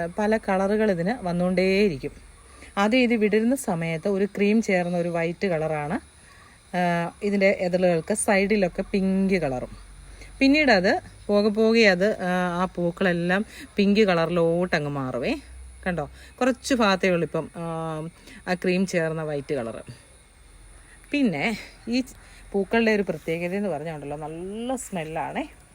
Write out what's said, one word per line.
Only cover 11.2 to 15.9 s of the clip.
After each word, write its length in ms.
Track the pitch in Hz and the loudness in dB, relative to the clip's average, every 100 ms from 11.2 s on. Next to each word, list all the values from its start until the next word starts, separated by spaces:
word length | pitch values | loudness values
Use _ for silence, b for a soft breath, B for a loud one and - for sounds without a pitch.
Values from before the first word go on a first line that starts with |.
| - | 0
പോകെ 240 | 208 214 208 | 2 2 2
പോകെ 240 | 220 226 214 | 4 6 6
അത്, 140 | 175 202 - 180 | 4 2 0 -2
ആ, 40 | 180 180 175 | 0 0 -2
ആ 40 | 185 - | -4 -2
പൂക്കളെല്ലാം 680 | 175 - 196 175 175 185 - B 277 - | -4 0 0 0 0 0 -2 B -8 0
പിങ്ക് 240 | 196 202 202 | 4 4 4
കളറിലോട്ട് 640 | 170 165 175 165 170 185 165 | 4 2 2 2 2 0 0
അങ്ങ് 140 | 147 143 | -2 -4
മാറുവേ. 340 | 131 123 160 277 B B - - | -4 -4 -4 -4 B B -20 -10
കണ്ടോ, 200 | 185 | -6